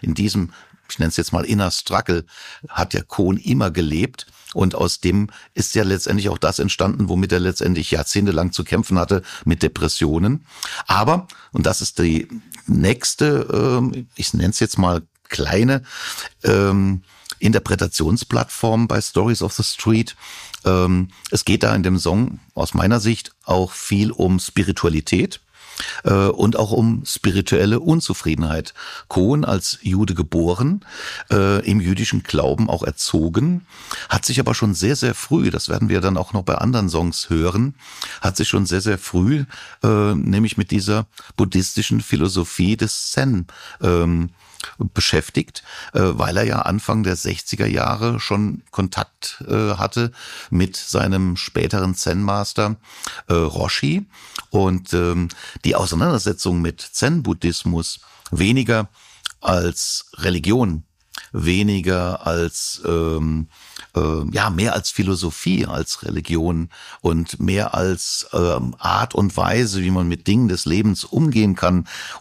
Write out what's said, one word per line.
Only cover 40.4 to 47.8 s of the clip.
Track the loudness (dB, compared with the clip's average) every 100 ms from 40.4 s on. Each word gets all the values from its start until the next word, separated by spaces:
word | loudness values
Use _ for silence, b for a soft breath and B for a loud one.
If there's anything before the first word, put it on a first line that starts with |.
| 2 0
mit | 0
dieser | 0 0 0 -2 B B -2
buddhistischen | 0 2 0 -2 0 0
Philosophie | 0 0 0 0 -2 0 0 2
des | -2 -4 -4
Zen, | -2 0 0 -4 B B B
ähm, | 2 2 2 2 -2 -6 B B B B -6
beschäftigt, | -2 0 0 0 -2 -4 -8 -16 B B
äh, | 0
weil | 2 2 -2 0
er | 0
ja | 0
Anfang | 0 -2 0 0
der | 0 -2
sechziger | -4 -6 -6 -2 0
Jahre | 0